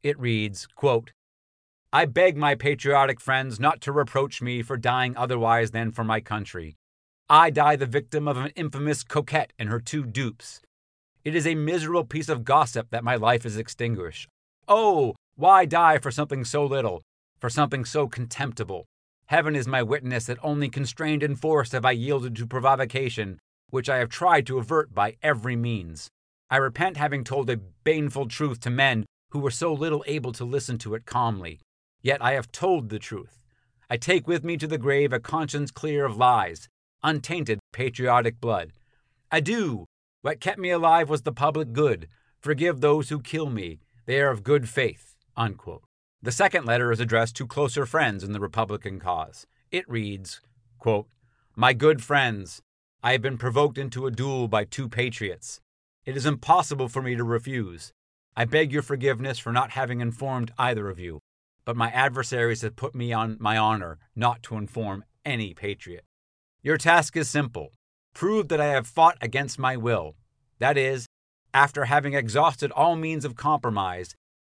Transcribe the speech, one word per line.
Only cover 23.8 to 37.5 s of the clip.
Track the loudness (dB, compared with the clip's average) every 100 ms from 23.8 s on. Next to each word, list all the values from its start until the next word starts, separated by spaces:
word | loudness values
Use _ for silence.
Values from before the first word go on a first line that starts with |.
| 0
I | 0
have | -2
tried | 2 4 4 4
to | -4
avert | 0 0 0
by | 0 0 0
every | 0 0 -2 -2
means. | -2 -4 -8 -14 -18 _ _ _ _
I | 0
repent | 0 0 -2 0
having | -2 -2
told | -2 -2 -2
a | -4
baneful | -6 _ 0 2 0 -4 -6
truth | -4 -4 -4
to | -4
men | 2 2 2 -4 _ _
who | -4
were | -2
so | -2 -2
little | 0 0 -2 -2
able | -4 -4
to | -8 -4
listen | -4 -4 -8
to | -6
it | -8 -4
calmly. | -2 0 -2 -8 -14 _ _ _ _
Yet | -2 2
I | 2
have | 0 -2
told | -2 2 2 0
the | -8
truth. | -8 -12 -14 _ _ _ _ _ _
I | -6
take | 2 0 2
with | -2
me | -2 -6
to | -4
the | -2
grave | 0 2 2
a | 0
conscience | -4 -4 -4 -4 -6
clear | -6 -4 -2 -2
of | 4
lies, | 4 4 0 -8 -18 _ _ _
untainted | -2 -2 -4 -6 -4